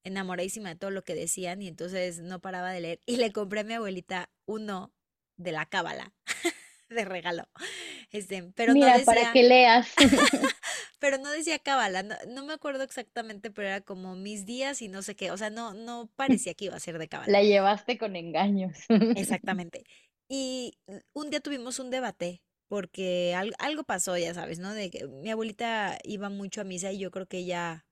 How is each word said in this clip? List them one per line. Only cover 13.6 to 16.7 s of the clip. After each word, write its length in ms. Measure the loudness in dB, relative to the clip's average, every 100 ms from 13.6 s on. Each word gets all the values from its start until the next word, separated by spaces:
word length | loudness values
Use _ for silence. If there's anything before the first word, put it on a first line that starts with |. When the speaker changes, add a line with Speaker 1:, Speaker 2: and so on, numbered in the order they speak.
| -4
Speaker 1:
era 140 | -4
como 340 | -8 -12 -10 -10
mis 300 | -10 -10 -8
días 360 | -6 -4 -6
y 60 | -10
no 140 | -10
sé 140 | -12 -8
qué, 160 | -6
o 60 | -4
sea, 120 | -6
no, 240 | -8 -10
no 360 | -10 -12 -12 -14 -6
parecía 380 | 2 2 0
que 120 | -8
iba 100 | -10